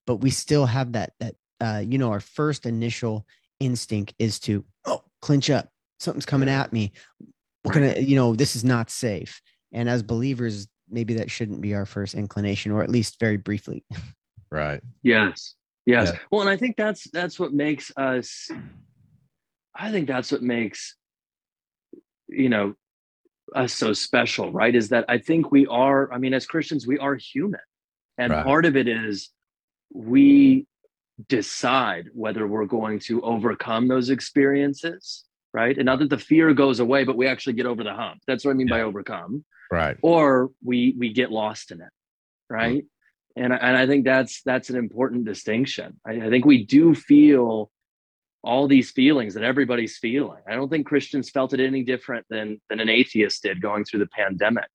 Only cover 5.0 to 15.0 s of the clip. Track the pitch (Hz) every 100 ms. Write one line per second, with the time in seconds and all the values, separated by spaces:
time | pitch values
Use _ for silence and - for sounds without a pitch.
5 | _ _ - 143 156 127 - _ _ -
6 | 180 - - 139 135 135 - 113 104 -
7 | - _ - _ _ _ - 156 135 -
8 | 135 135 120 110 131 117 123 120 113 -
9 | 120 90 - - _ _ _ 110 120 123
10 | 107 117 135 123 117 104 107 _ - 117
11 | 113 113 117 - 107 85 101 101 98 101
12 | 98 98 101 104 101 101 107 107 80 120
13 | 107 - 113 104 101 104 - - - -
14 | - - _ _ - 78 76 - 123 -